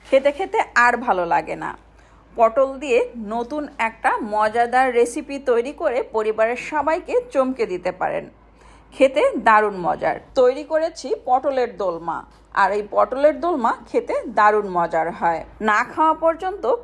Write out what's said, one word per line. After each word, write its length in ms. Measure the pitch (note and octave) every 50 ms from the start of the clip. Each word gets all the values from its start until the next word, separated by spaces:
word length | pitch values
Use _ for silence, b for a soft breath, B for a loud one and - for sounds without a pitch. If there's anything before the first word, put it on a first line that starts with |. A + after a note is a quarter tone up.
| -
খেতে 240 | - C4 C4+ C4 C#4+
খেতে 260 | C#4+ C#4+ F#4+ F#4+ G4 A4 - - - - A#3+
আর 100 | B3 A#3+ A#3 B3+
ভালো 180 | A#3+ G3 F#3 F3
লাগে 300 | E3+ D#3+ D#3 D#3 - D#3+
না। 140 | D#3+ D#3+ D#3 - - - _ b b b b b b b _ -
পটল 340 | A3+ A#3 A3+ A3+ C#4 C4+ C4+ C4+ C4
দিয়ে 180 | D4 C#4+ A#3 A#3+ B4 B4 - A#3+ A3 G3+ A3
নতুন 280 | A#3 A#3+ A#3+ D4+ D4+ D4 - - - A3+ A3+
একটা 220 | A3+ - - C4 A#4 A#4 D4+ G#3
মজাদার 540 | G#3 G#3 G#3+ G#3+ G#3+ A#3+ A#3+ A#3 A#3+ B3+ C4 C4 A#3 A#3+
রেসিপি 380 | A#3+ - - D#4 - - C#4 C#4 C#4 C4
তৈরি 220 | A#3+ A#3 A#3 C#4 D4 -
করে 180 | F4 D4+ A#3+ B3+ C#4 - -
পরিবারের 460 | A3 A3 A3 G#3+ G#3+ A3 A3+ B3 A#3+ - -
সবাইকে 440 | D4+ D4+ C#4+ D4+ D#4+ F4+ E4+ - D4 B4 B4 -
চমকে 340 | - C#4+ C4 B3+ C4 B3+ A3+
দিতে 240 | G3 F3+ F3 F3+ - F3+ -
পারেন। 240 | D#3+ D3+ D#3 D#3+ - - - _ - - b b b b b b b b -
খেতে 280 | - C4+ C4+ C4+ D4 A#4+ C#5 A#4 D4 G3+
দারুণ 300 | A#3 A3 G#3+ G#3+ G#3 G3 F#3 E3+
মজার। 320 | E3 D#3 D#3 - D#3+ - - - - -
তৈরি 300 | C4+ B3+ B3 C4 D4 D4+ -
করেছি 360 | D#4 D#4 D#4+ E4+ E4 - - B3+ A4 - -
পটলের 460 | - B3+ C4 C4+ D4 C4+ C4 B3 A3 G3
দোলমা, 420 | F3 G3+ F#3 E3+ E3 E3+ E3 D#3 - - b b b b b -
আর 140 | - G3 F#3+ G3+
এই 80 | G#3 G#3 G#3
পটলের 460 | F#3+ G3+ G#3 G#3 C4 C4 C#4+ D4+ D4+ C4
দোলমা 320 | C#4 F4 F4 C#4 A3+ A#3+ C4 - -
খেতে 280 | - - B3 A#3 - A#4+ D5 C5 D4+ G#3 A3+
দারুণ 280 | G#3 G#3+ G#3+ G#3+ G3+ G3 F3+
মজার 320 | F3 E3+ E3 E3+ E3 D#3+ E3+ - -
হয়। 240 | G#3 E3+ E3 D#3+ - - - - G#3 G#3+
না 100 | G#3 G#3+ B3 -
খাওয়া 220 | - - D#4 D#4+ D#4 D#4+
পর্যন্ত 420 | D#4+ E4 E4 D#4+ F#4 F#4 G4 F#4+ D#4+ A3+ F#4 A#4+